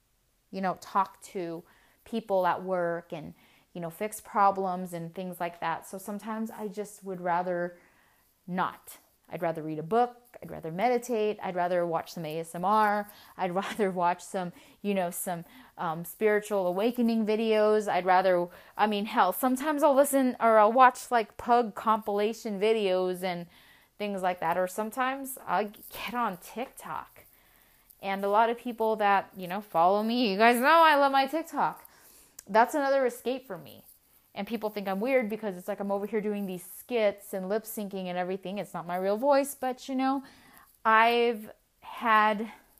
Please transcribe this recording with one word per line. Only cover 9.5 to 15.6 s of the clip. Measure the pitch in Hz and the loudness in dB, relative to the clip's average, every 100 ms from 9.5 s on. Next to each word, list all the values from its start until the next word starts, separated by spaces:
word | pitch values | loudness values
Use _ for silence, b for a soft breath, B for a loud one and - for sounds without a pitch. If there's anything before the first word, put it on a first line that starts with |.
| 160 | -4
read | 156 156 | -6 -8
a | |
book. | 160 220 240 - _ - | -2 0 0 -2 _ -20
I'd | 165 | -16
rather | 156 160 | -14 -10
meditate. | 170 233 247 247 226 214 208 | -2 0 0 -2 -2 -2 -4
I'd | - 180 | -6 -2
rather | 175 180 175 | 0 0 0
watch | 160 - | -2 -6
some | - 156 | -8 -8
A | 160 | -8
S | 165 175 | -8 -4
M | 185 | 0
R. | 214 208 208 208 B B - | 2 2 0 -4 B B -6
I'd | 185 180 | -4 -2
<laughs> | |
rather | 196 - 196 | -4 -2 -2
watch | 180 175 180 | 0 0 0
some, | - 196 180 B B B | -4 -6 -6 B B B
you | 202 196 | -4 -2
know, | 175 | -2
some, | 180 - 170 170 B | -4 -6 -8 -10 B